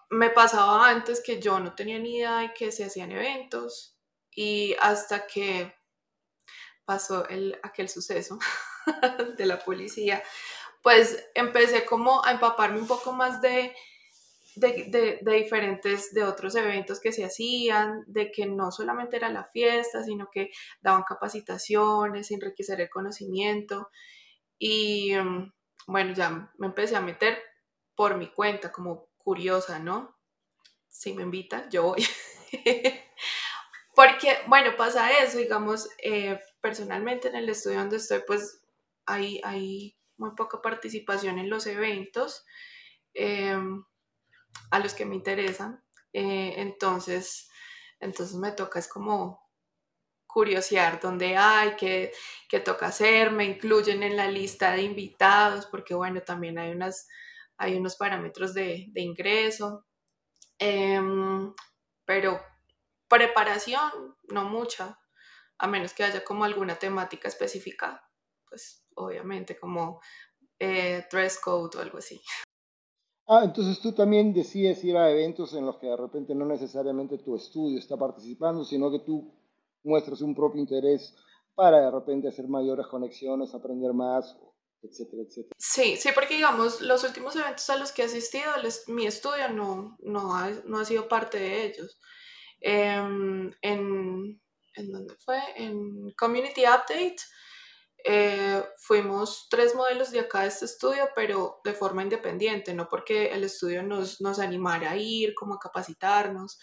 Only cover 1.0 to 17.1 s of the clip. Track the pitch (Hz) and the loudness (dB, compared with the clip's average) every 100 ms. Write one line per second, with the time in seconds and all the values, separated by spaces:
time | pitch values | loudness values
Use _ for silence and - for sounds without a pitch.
1 | 226 240 247 214 208 190 180 - 208 226 | 0 -4 -4 -2 0 0 -2 -8 -8 -6
2 | 233 240 233 226 226 - 220 214 196 185 | -4 -2 0 0 -2 -4 -6 -4 -8 -8
3 | 180 190 254 269 254 240 240 - - _ | -8 -4 -4 -6 -8 -8 -8 -12 -18 _
4 | _ _ _ - 214 208 202 - 208 208 | _ _ _ -6 -2 -2 -2 4 4 4
5 | - 202 202 202 202 185 180 - _ _ | -2 -6 -4 -6 -4 -4 -6 -12 _ _
6 | _ _ _ _ - - - _ - 196 | _ _ _ _ -20 -20 -20 _ -4 -4
7 | - 190 175 190 196 - 202 - 190 180 | -2 -4 -4 -4 -6 -6 -12 -8 -8 -8
8 | - 175 175 214 - - - - - - | -6 -6 -6 -6 -6 -6 -8 -6 -4 2
9 | 254 247 240 - 190 180 190 185 208 220 | 2 2 -6 0 0 0 -4 -6 -6 -4
10 | 202 196 - - - - - - 240 226 | -2 -2 -4 -14 -14 -14 -16 2 10 10
11 | 226 - - 233 240 240 240 233 - 226 | 10 2 -4 -2 2 4 6 4 2 2
12 | 247 262 254 233 233 226 208 214 226 240 | 4 4 4 4 2 4 0 0 -2 -2
13 | 254 254 254 226 247 254 247 - - _ | -2 0 0 2 2 2 0 -8 -20 _
14 | _ _ _ _ _ 202 247 240 190 233 | _ _ _ _ _ 2 2 2 0 2
15 | 226 - 214 220 214 220 202 190 202 202 | 4 2 2 4 4 0 0 -2 -2 -2
16 | - 214 202 190 190 226 214 196 196 196 | -2 0 0 -2 -2 0 0 -2 -4 -4
17 | 220 | -4